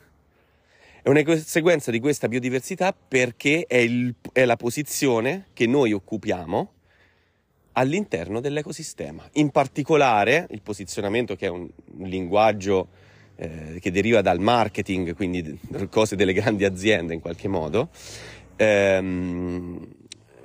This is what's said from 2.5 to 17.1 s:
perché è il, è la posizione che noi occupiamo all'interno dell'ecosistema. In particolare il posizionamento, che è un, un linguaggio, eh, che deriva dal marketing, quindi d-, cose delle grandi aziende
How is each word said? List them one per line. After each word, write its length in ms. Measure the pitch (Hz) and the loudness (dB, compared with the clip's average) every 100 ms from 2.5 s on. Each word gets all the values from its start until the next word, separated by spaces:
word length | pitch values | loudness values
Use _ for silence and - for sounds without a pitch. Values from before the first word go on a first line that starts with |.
| 127 - 185 185 | -4 -4 -2 -2
perché 720 | - _ 131 127 - 143 160 - | -2 _ 0 0 0 0 0 2
è 120 | 123 | 2
il, 360 | 117 120 123 117 - | 2 2 -2 -4 -4
è 100 | - | 2
la 140 | 123 117 | 4 2
posizione 880 | 120 131 147 - 139 113 123 190 190 | -2 -4 -6 -2 2 2 0 -4 -8
che 140 | - 117 | -2 2
noi 260 | 143 120 | 4 2
occupiamo 800 | 101 - 107 104 90 82 104 196 _ _ _ _ _ _ _ _ _ _ | 0 -4 -6 -4 -4 -2 -4 -4 _ _ _ _ _ _ _ _ _ _
all'interno 680 | - 131 180 208 90 85 110 | 0 0 0 -4 -6 -6 -6
dell'ecosistema. 840 | 139 147 - - 156 - 147 80 - 151 | -4 -4 -6 -10 -14 -12 -12 -12 -4 0
In 160 | 151 | 2
particolare 960 | 151 135 - 143 156 135 107 101 147 180 | 2 0 0 2 4 4 4 4 2 0
il 120 | 107 | -10
posizionamento, 760 | - 104 95 - 101 113 117 95 | -10 -10 -10 -6 -2 -2 -2 -4
che 80 | 98 | -6
è 40 | |
un, 160 | 90 85 - - - | -6 -10 -16 -20 -14
un 100 | 92 | -8
linguaggio, 800 | 92 87 101 110 107 95 95 87 _ _ - _ - | -6 0 4 4 2 0 0 0 _ _ -20 _ -14
eh, 400 | 82 80 78 85 | -12 -12 -12 -8
che 100 | 95 | -2
deriva 300 | 90 104 113 | 0 4 4
dal 220 | 98 87 | 4 2
marketing, 720 | 101 120 107 - 101 92 85 85 | 2 2 2 -2 -4 -4 -4 -4
quindi 260 | 92 90 | -4 -4
d-, 460 | 76 71 - - 98 | -6 -10 -12 -8 -4
cose 300 | 113 110 95 | 0 0 2
delle 160 | 98 | 2
grandi 320 | 92 110 107 - | 2 0 2 0
aziende 480 | 92 104 104 82 | 0 0 0 0